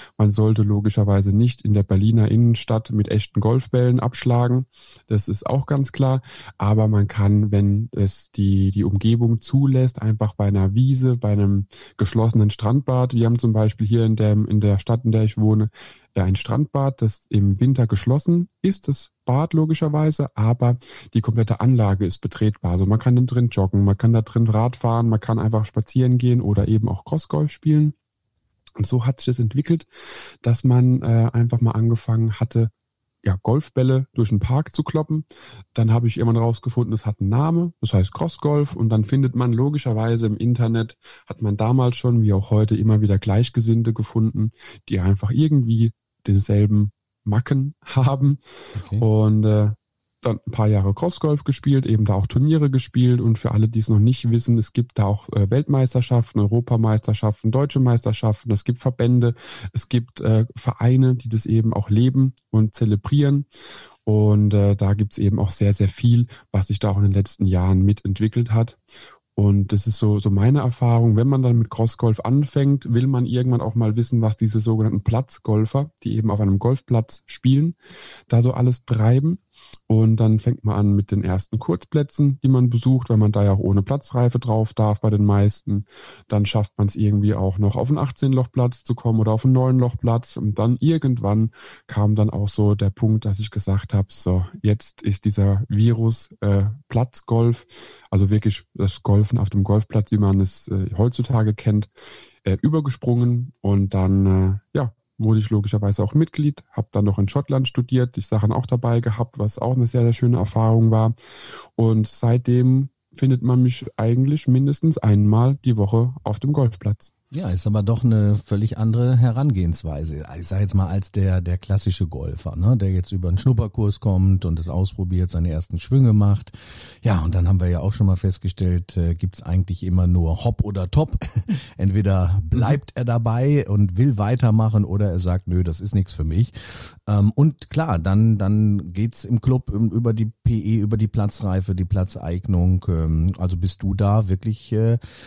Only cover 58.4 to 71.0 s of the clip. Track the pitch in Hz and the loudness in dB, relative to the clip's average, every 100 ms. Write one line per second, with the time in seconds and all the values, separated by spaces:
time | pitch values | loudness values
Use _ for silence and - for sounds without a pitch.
58.4 | - 117 - 120 135 123 120 123 120 113 | -2 -4 -2 -4 -4 0 2 2 2 -2
59.4 | - - 101 - - 123 117 - - 110 | -10 -16 -10 -8 -4 -4 -4 -4 0 2
60.4 | 113 - - - 120 131 131 127 113 110 | 0 -4 -8 -2 2 4 2 0 -2 -4
61.4 | - 113 113 110 101 104 127 131 131 - | 0 0 2 -2 0 2 2 2 0 -2
62.4 | _ 110 107 - 113 104 - 143 143 143 | _ 0 0 0 -2 -2 0 0 2 0
63.4 | 139 - - - - _ - 107 107 104 | -4 -14 -20 -20 -20 _ -2 2 4 4
64.4 | 104 101 101 101 98 101 101 - 101 101 | 4 2 2 2 0 0 -2 -2 0 0
65.4 | 101 - 101 101 101 - 120 120 120 - | -2 0 0 2 0 0 2 2 0 -6
66.4 | _ 98 95 101 107 101 101 95 98 - | _ -4 -2 -2 -2 0 2 2 -2 -2
67.4 | 98 92 90 92 98 104 104 98 107 120 | 0 2 2 4 2 2 -2 -2 -2 -2
68.4 | 117 110 117 - _ - - - _ - | 0 0 -2 -6 _ -20 -20 -20 _ 0
69.4 | 101 98 98 101 113 104 107 104 101 98 | 2 2 2 -2 -2 -2 0 0 0 2
70.4 | 113 143 127 120 123 117 | 2 2 0 -2 0 2